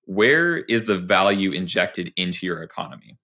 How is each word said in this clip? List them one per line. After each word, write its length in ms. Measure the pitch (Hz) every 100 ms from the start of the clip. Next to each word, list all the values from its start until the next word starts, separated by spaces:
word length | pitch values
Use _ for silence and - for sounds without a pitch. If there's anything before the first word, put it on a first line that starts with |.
| -
where 520 | 95 113 156 175 165
is 280 | - 113 110
the 120 | 95
value 540 | 90 95 98 101 98
injected 640 | 80 90 92 87 - 87 -
into 320 | 90 87 92
your 160 | 80
economy? 540 | 82 - - - - -